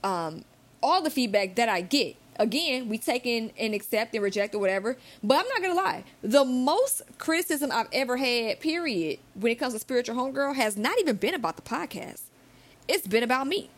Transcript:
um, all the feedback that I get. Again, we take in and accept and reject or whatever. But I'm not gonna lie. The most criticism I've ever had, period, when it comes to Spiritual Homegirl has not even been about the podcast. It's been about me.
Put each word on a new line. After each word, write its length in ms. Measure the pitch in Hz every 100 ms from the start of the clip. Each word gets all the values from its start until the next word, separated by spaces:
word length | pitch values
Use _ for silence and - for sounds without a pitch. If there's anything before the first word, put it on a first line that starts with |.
um, 420 | 196 180 160 160 - _ - _
all 200 | 269 370
the 80 | 311
feedback 460 | - 240 202 190
that 120 | 185 233
I 140 | 185
get. 340 | 180 285 185 - -
Again, 520 | - 220 254 339 254 240
we 100 | 220
take 280 | - 247
in 260 | 247 233 220 -
and 140 | 220
accept 400 | 208 - 214 208
and 100 | 220
reject 320 | 202 202 208
or 40 | 208
whatever. 360 | 196 190 214 262 - -
But 180 | 208 277
I'm 80 | 466
not 120 | 508
gonna 120 | 370
lie. 320 | 349 381 - - -
The 240 | 214 277
most 560 | 262 254 254 381 539 - - -
criticism 520 | - 320 - 302 285
I've 200 | 240 214
ever 240 | - 254
had, 460 | 247 262 240 226 -
period, 580 | 311 339 330 196 156 - -
when 180 | 196 226
it 40 |
comes 180 | 233 254
to 60 | 220
Spiritual 360 | - 247 247
Homegirl 400 | 240 269 269 277
has 220 | 269 214 202
not 200 | 233 466
even 180 | 330 214
been 160 | 247
about 240 | 349 165 -
the 40 |
podcast. 580 | - 226 349 - - - - _ - - - - -
It's 200 | - 190
been 160 | 220
about 240 | 240 254 269
me. 220 | 403 -